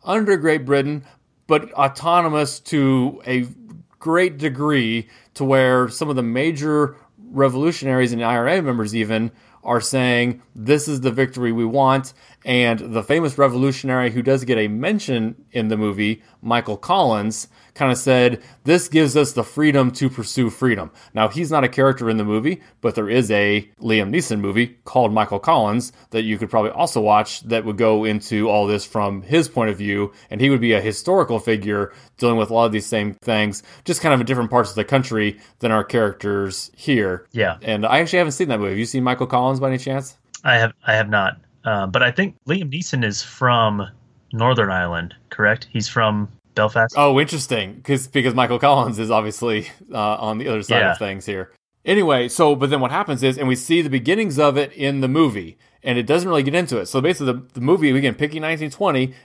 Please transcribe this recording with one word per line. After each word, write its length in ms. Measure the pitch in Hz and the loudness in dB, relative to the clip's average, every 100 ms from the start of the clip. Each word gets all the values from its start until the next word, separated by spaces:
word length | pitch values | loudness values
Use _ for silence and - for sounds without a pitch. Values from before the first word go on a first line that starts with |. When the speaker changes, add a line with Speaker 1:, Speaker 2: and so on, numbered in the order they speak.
Speaker 1:
under 340 | - 208 208 185 | -4 -2 2 2
Great 280 | 156 156 | 2 0
Britain, 400 | 131 143 139 147 - _ _ _ - | 2 0 0 -6 -12 _ _ _ 0
but 260 | 156 147 | 0 0
autonomous 840 | - 139 135 165 175 165 151 143 - | 0 0 0 2 2 2 0 -2 -6
to 640 | - 156 135 131 127 - | -4 2 4 2 0 -4
a 220 | 123 127 120 - - - - _ | -4 -4 -4 -10 -20 -20 -20 _
great 360 | 160 170 185 143 | 0 2 2 0
degree, 680 | 151 131 151 143 113 117 113 - _ | -6 -2 0 2 0 -2 -6 -16 _
to 100 | - | -6
where 440 | 135 135 131 127 123 | 2 4 4 4 0
some 220 | - 156 | -2 -4
of 60 | 131 | -2
the 80 | |
major 720 | 117 123 156 151 151 151 143 - _ _ - | -2 -2 -2 -2 0 2 0 -4 _ _ -10
revolutionaries 840 | 135 139 127 156 170 139 131 123 | 0 0 2 -2 -2 -2 0 0
and 80 | 117 | 0
I 140 | 117 | 0
R 140 | 120 123 | 0 0
A 120 | 185 | 0
members 340 | 147 120 107 113 | 0 -2 -2 -2
even 340 | 107 110 113 - _ _ | -2 -2 -2 -8 _ _
are 160 | - 120 | -2 -2
saying, 600 | 107 131 127 120 120 123 _ - | 0 0 2 2 0 -4 _ -10
"This 320 | 110 147 147 | 2 2 2
is 140 | 139 | -2
the 100 | 127 | -2
victory 400 | 120 131 131 120 | 0 -2 0 -2
we 120 | 117 | 0
want." 500 | 113 135 131 135 131 - - _ | 0 2 2 2 -2 -16 -20 _
And 360 | - 123 120 113 117 | -2 0 2 0 -2
the 120 | 110 | -6
famous 340 | 104 151 156 131 | 0 0 0 2
revolutionary 720 | 139 123 139 135 135 127 123 | 2 2 0 -2 -2 0 0
who 100 | 117 | 0
does 220 | 120 135 | 0 0
get 140 | 123 113 | 2 0
a 80 | 107 | 0
mention 720 | 107 151 214 - 120 113 117 _ | -2 -2 -2 -2 -2 -2 -6 _
in 160 | 123 110 | -4 -2
the 80 | 107 | 0
movie, 480 | 107 98 107 110 _ _ | -2 0 -2 -2 _ _
Michael 340 | - 120 117 104 | -4 -2 -2 -8
Collins, 720 | - 190 143 110 104 110 - _ _ | -2 2 2 0 -2 -6 -12 _ _
kinda 200 | - 135 | -4 -2
said, 480 | 127 135 127 123 117 - - | 0 2 4 4 2 -10 -8
"This 240 | 131 175 175 | 2 2 4
gives 280 | 156 147 139 | 2 4 4
us 160 | 143 | 2
the 120 | - | 0
freedom 480 | 110 - 151 139 127 | -4 0 2 4 2
to 180 | 127 135 | 0 -4
pursue 400 | 127 104 - 117 | -4 -6 -2 -2
freedom." 400 | - 131 104 82 - - | 0 -2 -2 -6 -16 -10
Now, 140 | 110 110 | -2 0
he's 240 | 131 165 | 0 -2
not 100 | 151 | 0
a 60 | 127 | 0
character 420 | 127 135 131 117 | 2 2 2 -2
in 60 | 110 | -2
the 80 | |
movie, 360 | 104 107 135 180 - _ | 0 0 0 -4 -10 _
but 160 | - - | -4 -2
there 120 | 104 | 0
is 220 | 120 113 | 0 2
a 400 | 104 101 104 101 _ | 2 2 0 -2 _
Liam 300 | 117 110 98 | 0 0 2
Neeson 300 | 160 - 107 | -2 -2 -4
movie 380 | 101 101 120 - | -2 0 -2 -4
called 280 | - 127 113 | -2 0 2
Michael 260 | 107 104 101 | 2 0 -2
Collins 540 | - 160 107 113 120 - _ | 2 2 2 -2 -4 -14 _
that 120 | 113 | -4
you 140 | 110 107 | -2 -4
could 140 | 110 | 0
probably 220 | 113 107 | 0 0
also 280 | - 170 120 | 0 -2 0
watch 420 | 107 107 107 - | 2 2 2 -8
that 220 | 107 113 | -4 -4
would 140 | 107 104 | -2 0
go 240 | 113 107 | 2 2
into 440 | 110 104 - 107 110 | 0 -2 -2 -2 2
all 180 | 104 101 | 2 2
this 180 | 104 | -2
from 380 | - 113 101 98 | -4 -4 -4 -4
his 260 | 95 156 160 | 0 0 0
point 220 | - 110 | -2 -2
of 80 | 98 | -2
view, 320 | 101 101 101 - - | -4 -2 -4 -8 -12
and 120 | 110 | 0
he 100 | 135 | 2
would 100 | 135 | 2
be 120 | 117 | 2
a 80 | 107 | 0
historical 580 | 107 101 - 190 156 113 | 0 -4 0 0 2 -2
figure 540 | 117 110 101 104 101 - - _ | 0 -2 -2 -4 -4 -10 -20 _
dealing 180 | 120 113 | 0 2
with 140 | 107 | 2
a 40 | |
lot 120 | 113 117 | 2 2
of 60 | |
these 140 | 107 - | 0 -2
same 280 | 110 104 101 | -4 -4 -6
things, 400 | - 110 104 101 - - | -2 0 0 -4 -14 -14
just 160 | - 170 | -6 -2
kind 120 | 165 | 2
of 60 | 131 | 2
in 80 | 117 | 2
different 240 | 127 113 | -2 2
parts 200 | 123 107 | 2 0
of 60 | 110 | -2
the 80 | |
country 540 | 101 135 131 110 104 - - _ | 0 0 0 0 -2 -4 -18 _
than 100 | 120 | 0
our 140 | 110 | 0
characters 880 | 101 120 104 98 101 101 98 92 - _ | 0 0 0 -2 -4 -2 -4 -6 -12 _
here. 480 | - 127 98 90 - | 0 0 2 -4 -8
Speaker 2:
Yeah. 280 | 117 98 82 | -2 -2 -2
Speaker 1:
And 240 | 110 107 107 | -4 -2 2
I 140 | 135 | 2
actually 180 | 165 180 | 2 0
haven't 140 | 165 | 0
seen 160 | 139 175 | -2 -2
that 100 | 113 | -2
movie. 120 | 101 | -2
Have 80 | 98 | -4
you 60 | |
seen 200 | 117 135 | -4 -2
Michael 240 | 127 123 127 | -2 -2 -2
Collins 320 | 123 127 135 | 0 0 0
by 80 | 135 | -2
any 100 | 131 | -2
chance? 400 | 135 135 135 - _ - | -4 -6 -8 -18 _ -6
Speaker 2:
I 140 | 139 117 | 2 2
have, 160 | 113 - | 2 -2
I 100 | - | -2
have 140 | 110 104 | 0 2
not. 280 | 107 95 - _ _ | 0 0 -6 _ _
Uh, 220 | 117 104 95 | -4 -2 -2
but 160 | 107 | 0
I 80 | 123 | 0
think 260 | 123 196 - - | 0 -4 -6 -6
Liam 240 | 185 156 | -4 -4
Neeson 320 | 147 - 135 | -8 -6 -2
is 180 | 110 101 | -2 -4
from 640 | - - 127 120 110 104 98 - _ _ _ | -10 -2 2 4 2 0 -8 -12 _ _ _
Northern 380 | 113 117 120 101 | 0 2 2 2
Ireland, 440 | 92 87 85 85 - _ | 0 -2 -4 -8 -14 _
correct? 380 | - 104 113 - | 0 2 2 -4
He's 180 | 117 107 | -6 -4
from 400 | 120 110 104 104 - _ | 0 2 0 -4 -10 _
Belfast? 400 | - 107 117 113 147 | 0 0 2 0 2
Speaker 1:
Oh, 220 | 143 135 | 4 4
interesting, 600 | 151 160 135 117 98 107 | 0 -4 -4 -4 -4 -10
'cause, 260 | - 139 131 | -4 -4 -2
because 260 | 143 123 | 0 0
Michael 240 | 120 120 123 | 2 0 2
Collins 400 | 139 139 117 107 | 4 4 2 -4
is 120 | 110 | 0
obviously, 600 | 113 107 107 120 107 - - - | 0 0 -4 -2 -2 -4 -16 -12
uh, 240 | 127 104 107 | -4 -2 -2
on 220 | 110 110 | -4 -6
the 100 | 139 | -4
other 140 | 110 | -6
side 180 | 101 117 | -2 0
Speaker 2:
Yeah. 120 | 101 | 0
Speaker 1:
of 60 | 95 | 0
things 260 | 104 98 | -6 -8
here. 260 | 101 98 92 _ _ _ | -8 -8 -8 _ _ _
Anyway, 440 | 151 202 170 135 123 | 0 2 4 2 0
so, 260 | - 156 | 2 4
but 160 | 139 135 | 4 2
then 100 | 143 | 0
what 100 | 127 | 0
happens 320 | 160 202 131 | -2 -4 0
is, 140 | 131 131 | 0 0
and 120 | 131 | 0
we 80 | 127 | -2
see 260 | - 170 | 2 0
the 80 | 151 | 2
beginnings 480 | 131 117 202 214 135 | -2 0 0 0 2
of 180 | 147 139 | 2 2
it 160 | 139 | -2
in 280 | - 139 139 | -2 -2 0
the 80 | 131 | 0
movie, 480 | 143 156 104 82 - _ _ | 2 2 0 -10 -18 _ _
and 160 | 135 123 | -4 -2
it 80 | 113 | 2
doesn't 220 | 160 185 | 0 2
really 140 | 160 | 0
get 120 | 139 | 2
into 240 | 165 160 123 | 0 -2 -4
it. 80 | 90 | -2
So 140 | 135 | 0
basically, 320 | 147 180 139 | 0 0 -2
the, 100 | 127 127 | -4 -8
the 60 | - | -6
movie, 300 | 123 180 151 | 0 2 4
again, 240 | 131 139 | 2 0
Picking 280 | 110 147 156 | -2 -4 -4
nineteen 280 | 156 160 156 | -6 -6 -6
twenty, 440 | - 202 139 127 - | -2 0 0 -2 -6